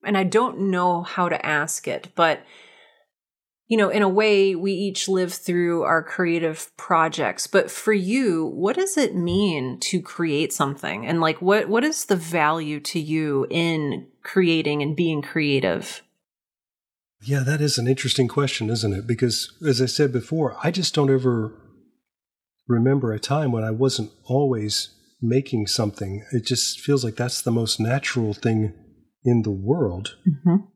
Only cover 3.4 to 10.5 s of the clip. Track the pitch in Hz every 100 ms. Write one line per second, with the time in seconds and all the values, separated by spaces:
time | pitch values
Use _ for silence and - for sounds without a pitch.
3.4 | _ _ _ 226 202 208 202 190 214 202
4.4 | 196 180 190 185 202 196 - 190 180 180
5.4 | - 175 175 170 - 165 160 - 180 170
6.4 | 165 156 - - - 170 160 156 123 90
7.4 | - 196 - - - 214 180 247 254 165
8.4 | 156 101 185 277 381 311 262 190 175 180
9.4 | 202 156 127 127 - 180 - - 170 147
10.4 | 156